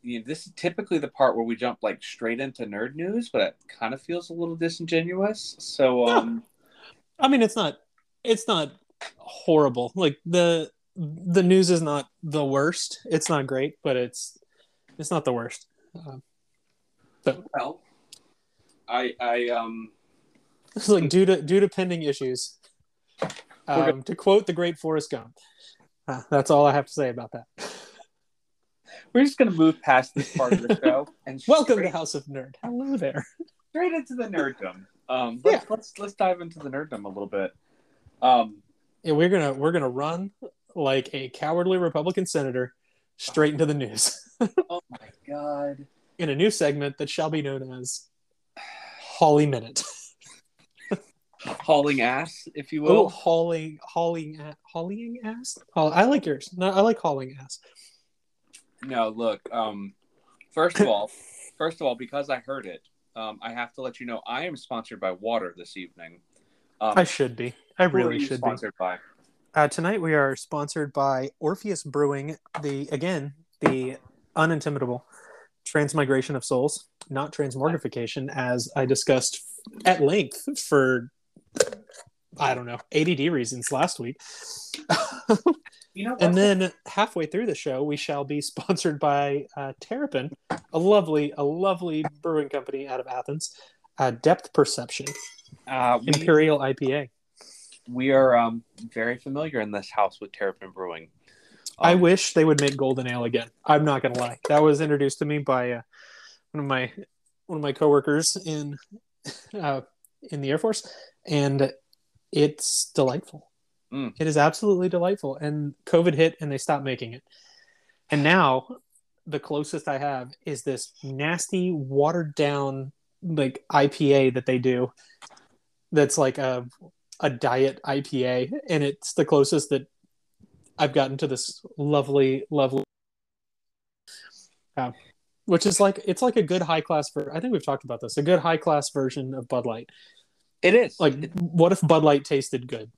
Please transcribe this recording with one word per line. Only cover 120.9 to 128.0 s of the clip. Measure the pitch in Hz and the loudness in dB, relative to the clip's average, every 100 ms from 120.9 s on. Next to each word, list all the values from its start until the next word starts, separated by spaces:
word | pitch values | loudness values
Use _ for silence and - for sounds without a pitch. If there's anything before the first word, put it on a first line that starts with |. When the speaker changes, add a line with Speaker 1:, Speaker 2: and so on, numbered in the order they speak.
| _ | _
Speaker 2:
nasty, | 139 135 147 175 - 190 180 | -12 -4 -2 -2 -2 -2 0
watered | 165 135 139 147 175 156 | -2 -2 2 2 2 -4
down, | 143 143 143 139 135 135 _ _ _ | 0 0 0 -2 -4 -10 _ _ _
like, | 180 160 131 131 _ | -6 0 0 -2 _
I | 147 143 | 4 4
P | - 147 | 4 4
A | 139 131 | 6 6
that | 127 | 2
they | 123 127 | -2 0
do. | 123 123 123 _ _ _ - - _ _ _ _ _ | 2 0 -2 _ _ _ -20 -20 _ _ _ _ _
That's | 151 139 - | 2 4 4
like | 135 131 | 0 0
a, | 135 127 123 _ - _ _ - | -4 -4 -8 _ -20 _ _ -2
a | 147 | -2
diet | 123 131 127 135 135 | 0 0 2 2 0
I | - 139 | -4 -4